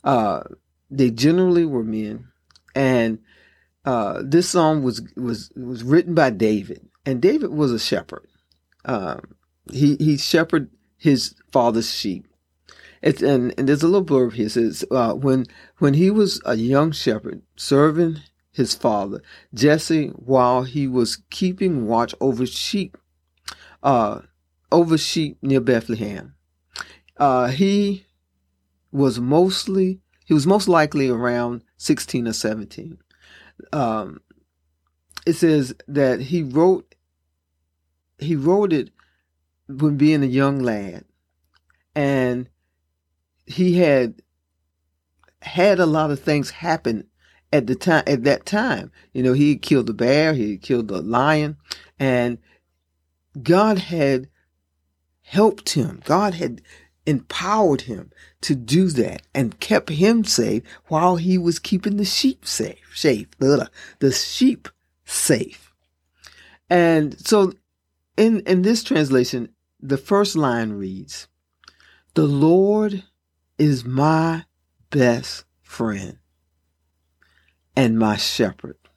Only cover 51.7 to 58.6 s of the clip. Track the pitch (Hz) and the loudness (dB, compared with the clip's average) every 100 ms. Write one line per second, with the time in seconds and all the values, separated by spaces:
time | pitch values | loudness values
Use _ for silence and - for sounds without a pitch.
51.7 | - - _ 135 123 120 117 _ _ _ | -20 -20 _ 0 0 0 -6 _ _ _
52.7 | _ _ _ _ _ _ 143 123 180 220 | _ _ _ _ _ _ -8 2 4 4
53.7 | 202 185 170 139 131 135 _ _ _ _ | 0 -4 -2 0 0 -4 _ _ _ _
54.7 | _ _ _ _ _ _ 180 214 214 - | _ _ _ _ _ _ 2 2 2 -4
55.7 | 151 131 123 - 165 208 170 - 117 _ | -4 -4 -8 -2 0 0 -4 -8 -8 _
56.7 | - _ _ - 139 - - 180 214 190 | -20 _ _ -2 -2 -4 -8 -2 2 2
57.7 | 135 - 98 - _ - _ - 135 | 0 -4 -14 -14 _ -20 _ -4 -4